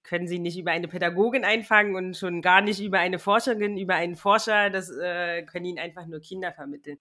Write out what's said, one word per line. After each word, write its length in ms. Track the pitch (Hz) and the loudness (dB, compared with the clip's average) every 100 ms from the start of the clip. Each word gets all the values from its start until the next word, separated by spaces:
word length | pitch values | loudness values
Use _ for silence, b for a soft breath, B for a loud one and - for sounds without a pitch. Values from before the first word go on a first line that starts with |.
können 220 | - 175 175 | -6 -4 -4
Sie 140 | 180 | -4
nicht 180 | 170 175 | -4 -4
über 140 | 170 | -2
eine 160 | 165 170 | -2 -4
Pädagogin 560 | 175 175 175 226 254 | -2 0 2 2 2
einfangen 500 | 202 226 208 214 208 | 2 0 4 4 4
und 220 | 185 185 175 | 0 -4 -4
schon 260 | 185 175 | -4 0
gar 180 | 180 185 | 6 6
nicht 220 | 208 196 | 6 -2
über 160 | 202 185 | 0 0
eine 220 | 180 180 | 2 0
Forscherin, 580 | 202 220 254 214 208 196 | 2 2 2 0 -2 -2
über 160 | 190 | 0
einen 220 | 170 175 170 | 0 0 -2
Forscher. 520 | 202 214 220 208 202 | 0 0 2 2 2
Das, 220 | 190 175 | 0 -6
äh, 540 | 139 180 175 175 170 | -6 -4 -4 -2 -4
können 200 | 160 175 | -6 -8
Ihnen 140 | 180 175 | -8 -8
einfach 280 | 170 170 165 | -10 -12 -14
nur 100 | 156 | -14
Kinder 340 | - 185 175 | -12 -8 -8
vermitteln. 460 | 160 143 143 147 143 | -8 -12 -12 -14 -16